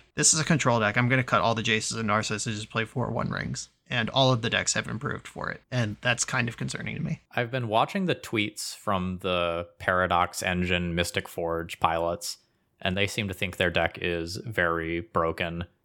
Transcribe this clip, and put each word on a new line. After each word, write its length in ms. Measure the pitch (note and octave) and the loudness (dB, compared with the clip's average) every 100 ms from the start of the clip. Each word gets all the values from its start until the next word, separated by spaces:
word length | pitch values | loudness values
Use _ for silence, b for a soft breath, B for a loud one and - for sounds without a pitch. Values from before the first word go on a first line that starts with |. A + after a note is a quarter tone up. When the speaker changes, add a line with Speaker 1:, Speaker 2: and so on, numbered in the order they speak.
| - | -10
Speaker 1:
This 180 | - D3 | 0 4
is 80 | D#3 | 4
a 40 | |
control 360 | D3+ D#3+ C3 A#2 | 4 4 4 4
deck. 160 | G#2+ A#2 | 4 4
I'm 140 | B2 | 4
gonna 120 | C3 | 4
cut 200 | B2 A2 | 4 4
all 120 | G2 | 4
the 80 | A2+ | 2
Jaces 360 | A2 A2 - A2+ | 2 0 0 -2
and 80 | A2 | 0
Narcissus 400 | G#2 G2+ G#2+ - | 2 0 -2 -4
and 100 | G#2+ | -6
just 140 | A2 | -4
play 160 | A#2 A2 | -4 -4
four 240 | B2+ A2+ | -2 -2
One 200 | A2+ - | -2 -2
Rings." 380 | - - B2 - _ - | -4 -4 -6 -10 _ -6
And 180 | B2 A2 | -2 0
all 240 | C3+ C3 | 4 4
of 80 | B2 | 4
the 80 | A2+ | 2
decks 240 | G2+ F#2+ | 0 0
have 160 | A2 - | -2 -2
improved 400 | A2+ C3 - - | -6 -6 -8 -10
for 220 | - - | -10 -8
it. 100 | - _ | -8 _
And 260 | B2+ G#2+ G#2 | -2 -2 -2
that's 240 | B2+ A#2 | -2 0
kind 240 | - C3 A#2 | -2 -2 -2
of 80 | - | -4
concerning 400 | C3+ - - A2+ | -6 -6 -6 -4
to 60 | |
me. 180 | - - _ - | -4 -6 _ -4
Speaker 2:
I've 140 | A#2+ | -2
been 180 | C3 A2+ | -2 2
watching 380 | G#2+ D3 G3+ F3+ | 2 2 2 0
the 80 | |
tweets 600 | - - A2 G#2 - - | -2 0 0 0 -2 -10
from 440 | - - F#2+ F2+ F2+ | -6 0 0 0 -2
the 480 | F#2+ F2+ F2 E2+ E2+ - | 0 2 2 0 -4 -4
Paradox 640 | - F2+ F2+ F2 F2 - | 0 2 4 4 2 0
Engine 520 | F#2+ F2+ F2+ F2+ F2 | -2 0 2 0 0
Mystic 340 | E2+ F2 G2 F#2+ | 0 0 -2 -6
Forge 500 | - E2+ E2 E2 - | -4 -4 -2 -4 -2
pilots, 600 | E2+ E2 E2+ F2 - - _ _ _ - | 0 2 0 -2 -6 -12 _ _ _ -8
and 160 | F#2+ F#2 | -2 0
they 100 | G2+ | 0
seem 220 | - G2+ | -2 -4
to 60 | |
think 240 | F#2 F#2+ - | -4 -4 0
their 120 | F2+ | 0
deck 280 | E2+ E2 - | 2 0 0
is 380 | F2 E2+ E2+ F2+ | -4 -2 -4 -8
very 640 | A#2 G#2+ E2+ E2 E2 E2+ | -6 0 0 0 -2 -4
broken, 640 | E2+ F2+ E2 E2 F2 E2+ F2 _ | -2 0 0 0 -4 -6 -10 _